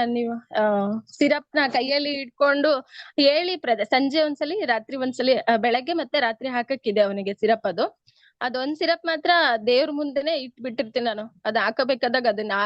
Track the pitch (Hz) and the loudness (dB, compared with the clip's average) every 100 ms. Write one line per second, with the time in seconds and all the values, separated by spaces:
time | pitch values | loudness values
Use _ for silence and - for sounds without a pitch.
0 | 240 240 233 233 - 214 214 208 202 220 | -2 -2 -4 -6 -8 -2 0 0 -2 -6
1 | - - 285 294 - 302 277 247 262 285 | -10 -2 0 0 -2 -2 0 0 0 -2
2 | 294 277 262 _ 285 285 294 269 - - | -2 -6 -8 _ 2 4 2 0 -4 -18
3 | - - 277 294 359 359 277 220 214 269 | -8 2 4 4 0 -4 0 0 2 2
4 | 277 311 302 285 294 403 302 226 220 262 | 2 2 0 -2 -4 -4 -2 -2 -4 -6
5 | 254 247 254 247 - 226 233 240 262 339 | -6 -2 2 2 2 2 2 0 0 -4
6 | 262 294 233 220 262 247 233 269 233 208 | -2 0 0 -2 -4 -4 -4 -4 0 2
7 | 202 202 196 202 214 220 202 185 320 - | 2 0 -6 -2 2 2 0 -2 -4 -4
8 | _ _ _ _ 254 254 269 302 330 330 | _ _ _ _ -6 -4 -4 -2 0 0
9 | 339 320 339 349 302 233 214 247 302 294 | -2 -2 2 4 4 2 2 2 2 -2
10 | 294 269 294 320 254 - 247 233 220 247 | -2 -2 -2 -4 -6 -10 -10 -6 -4 -2
11 | 240 214 220 - - 220 202 226 254 254 | -4 -4 -10 -8 -2 0 0 0 0 0
12 | 247 247 240 208 214 196 | 0 0 0 -2 -2 0